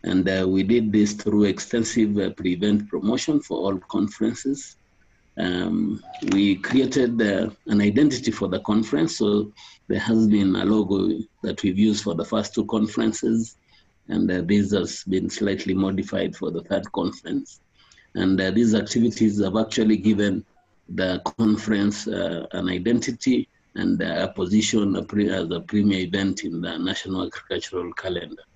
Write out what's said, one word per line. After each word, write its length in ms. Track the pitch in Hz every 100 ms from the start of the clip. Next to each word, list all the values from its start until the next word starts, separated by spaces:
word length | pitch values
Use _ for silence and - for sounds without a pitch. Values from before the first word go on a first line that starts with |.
And, 240 | 87 92 92
uh, 180 | 95 92
we 160 | 98
did 300 | 98 120 110
this 200 | 104 104
through 300 | - 107 104
extensive, 720 | 101 95 - 120 110 120 107 104
uh, 120 | 95
pre-event 580 | - 92 87 104 104 -
promotion 520 | 80 101 131 - 151
for 160 | - 87
all 200 | 95 95
conferences. 1000 | - 104 104 - 110 117 135 139 - _ _ _ _ _ _ -
Um, 680 | 87 90 90 90 90 - - - -
we 220 | 98 101
created, 680 | 95 - 127 131 139 123 117
uh, 280 | 107 95 92 - -
an 140 | 104
identity 500 | 104 104 151 127 -
for 160 | - 95
the 120 | 92
conference. 560 | - 107 107 147 160 -
So 340 | 104 104 104 - - - -
there 120 | 101
has 280 | 110 110 110
been 280 | 104 95
a 100 | 95
logo 540 | 92 107 95 98 92 - - _
that 200 | 110 -
we've 160 | 101 92
used 240 | 107 104
for 120 | 101
the 100 | 82
first 280 | - 107 107
two 120 | -
conferences, 920 | 101 110 107 - 110 - 120 113 113 _ _ _ _ _ -
and, 220 | 90 90
uh, 100 | 90
this 300 | 87 104 95
has 320 | 101 85 -
been 260 | - 95 -
slightly 440 | - 101 95 -
modified 640 | 95 98 95 - 95 87
for 160 | - 95
the 100 | 85
third 300 | - 95 82
conference. 680 | 98 87 - - - - - _ _ _ _ _
And, 260 | 95 95 95
uh, 100 | 95
these 220 | 101 117
activities 680 | 107 104 120 113 - 110 101
have 140 | 95 107
actually 400 | 110 - 107 104
given 460 | 104 101 104 95 - _ _ _ -
the 320 | 90 92 92 - -
conference, 680 | 110 107 110 104 101 101 -
uh, 380 | 92 85 82 -
an 160 | 90 90
identity 800 | 90 95 120 - 117 131 123 - _ _
and, 260 | - 90 87
uh, 240 | 87 82 95
a 40 |
position 640 | - 90 107 107 113 101 90
a 60 |
pre-, 260 | - 104 95
as 200 | 92 85
a 120 | 87
premier 380 | - 107 101 95
event 440 | 87 98 98 95
in 160 | - 82
the 180 | 87 82
national 500 | 92 90 95 95 87
agricultural 680 | - - 90 - 90 87
calendar. 500 | - 92 90 80 - _